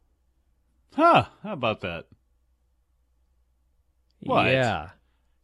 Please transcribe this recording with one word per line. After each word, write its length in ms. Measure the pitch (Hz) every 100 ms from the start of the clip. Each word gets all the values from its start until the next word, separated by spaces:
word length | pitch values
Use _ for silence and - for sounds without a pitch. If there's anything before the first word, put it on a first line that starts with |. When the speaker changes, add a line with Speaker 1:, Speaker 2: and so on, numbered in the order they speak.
| _ _ _ _ _ _ _ _ _ -
Speaker 1:
Huh, 300 | 330 302 107 -
how 80 | 202
about 280 | 180 120 104
that? 240 | 95 82 - - _ _ _ _ _ _ _ _ _ _ _ _ _ _ _ _ _ _ _ _
What? 260 | - 233 95
Speaker 2:
Yeah. 420 | 131 120 90 80 - _ _ _ _